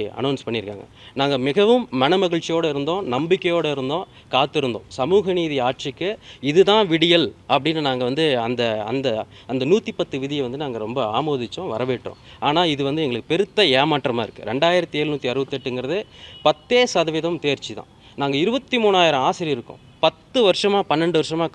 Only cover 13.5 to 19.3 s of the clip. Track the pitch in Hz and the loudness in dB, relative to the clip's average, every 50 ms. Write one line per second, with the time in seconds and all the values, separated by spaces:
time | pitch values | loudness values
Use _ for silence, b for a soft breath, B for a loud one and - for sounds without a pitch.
13.5 | - - 202 156 127 131 139 160 151 143 - 139 120 120 110 98 - - - 104 | 2 2 4 4 4 4 4 4 2 0 0 -2 -2 -2 -4 -6 -8 -12 -8 -6
14.5 | 113 135 160 170 180 180 175 - - 147 151 151 147 135 - 127 120 135 139 135 | -2 2 2 4 4 2 0 0 -4 -4 -2 -2 -4 -4 -4 -2 -2 -2 -4 -4
15.5 | 143 131 123 135 123 127 120 131 165 208 - B B B B B B B - 190 | -6 -6 -6 -6 -6 -6 -6 -4 -4 -6 -6 B B B B B B B 0 0
16.5 | 185 - - - 247 240 247 240 - 185 165 160 156 160 151 170 175 147 - 143 | 0 0 -2 2 4 4 4 4 2 0 0 2 0 -2 -2 -2 -4 -2 -2 -2
17.5 | 139 - - - 107 104 - - _ B B B B - 139 139 139 139 160 214 | -2 -2 -4 -12 -12 -12 -14 -18 _ B B B B -4 -2 -2 0 0 0 0
18.5 | 233 277 262 - - 240 220 208 196 185 175 165 143 131 131 160 | -2 -4 -4 -2 -2 2 2 4 4 6 4 4 4 2 2 0